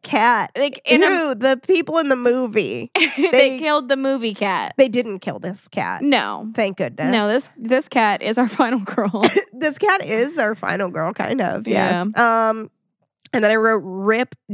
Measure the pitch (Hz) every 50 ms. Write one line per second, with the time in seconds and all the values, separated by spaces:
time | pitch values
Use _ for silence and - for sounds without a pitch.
0 | - - - 214 214 240 240 214 160 - - - 285 285 - - - - 240 311
1 | 381 359 381 349 320 294 254 202 240 269 269 254 - - 359 320 330 - 302 330
2 | 311 285 269 247 247 240 240 254 254 226 202 220 170 98 110 120 - 240 - 381
3 | 320 285 - - 294 349 254 262 277 269 262 254 320 302 302 294 269 247 277 269
4 | 269 269 269 262 233 226 196 - 208 196 185 156 98 - - - 269 254 208 247
5 | 240 220 196 185 - 202 - - 156 180 208 - - - - 202 120 87 92 -
6 | - 285 269 220 143 202 208 - - 220 226 - 220 196 185 - 175 120 - -
7 | 156 262 254 226 208 208 220 269 - - - - 226 226 254 262 - - - 254
8 | 226 208 202 - - 208 220 247 247 214 - - 254 226 254 233 196 - - -
9 | 208 190 170 - 220 - - 403 - - - 254 311 302 285 - - 415 381 392
10 | - - 220 220 240 285 339 311 233 208 220 - - 190 175 190 196 180 180 160
11 | 160 170 - - - - - 269 196 - - - 220 226 - - - - 180 175
12 | 175 208 214 233 240 233 226 226 226 220 220 220 220 - - _ _ _ _ _
13 | _ _ _ _ _ - - 247 214 208 220 220 220 226 226 202 160 190 185 190
14 | 196 208 220 233 254 - - - _ -